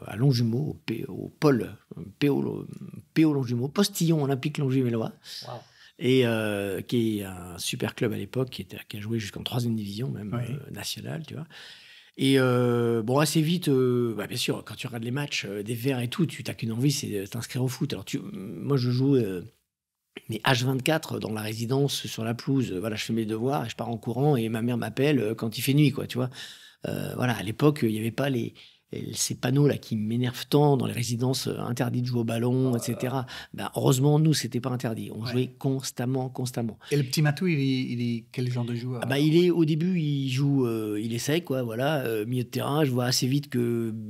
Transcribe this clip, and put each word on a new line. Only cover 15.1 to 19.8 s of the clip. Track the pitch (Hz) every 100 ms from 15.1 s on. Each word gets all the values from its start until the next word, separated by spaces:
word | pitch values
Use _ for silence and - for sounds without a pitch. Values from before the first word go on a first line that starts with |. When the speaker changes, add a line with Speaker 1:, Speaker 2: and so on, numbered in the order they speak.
Speaker 1:
matchs, | 135 143 - 107
euh, | 104
des | 104
Verts | 120 131 127
et | 120
tout, | - 151
tu, | -
t'as | 117
qu'une | 110 113
envie, | 110 143
c'est | 143 104
de | 101 98
t'inscrire | 117 - 127
au | 127
foot. | 123 143
Alors, | 95 -
tu, | -
moi, | - 98 95 87 123 139
je | 123
joue, | 123 135 135
euh, | 104 92 85 - _ _